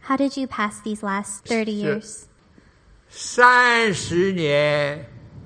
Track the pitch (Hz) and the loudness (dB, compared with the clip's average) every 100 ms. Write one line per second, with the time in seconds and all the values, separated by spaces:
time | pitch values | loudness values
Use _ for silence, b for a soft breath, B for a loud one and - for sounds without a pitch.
0 | - 269 277 269 262 - 208 - 220 214 | -2 0 0 -2 -6 -4 -4 -4 -8 -6
1 | 202 196 208 - - 226 220 208 208 214 | -4 -4 -6 -10 -4 -2 -2 -2 -2 -4
2 | - - - _ _ b b b b b | -6 -18 -20 _ _ b b b b b
3 | _ - - - 247 247 247 233 226 175 | _ -14 -6 4 6 8 4 4 2 0
4 | - 170 196 185 151 143 147 147 143 151 | -2 0 2 2 2 2 2 2 -2 -6
5 | 143 - - - | -12 -20 -20 -20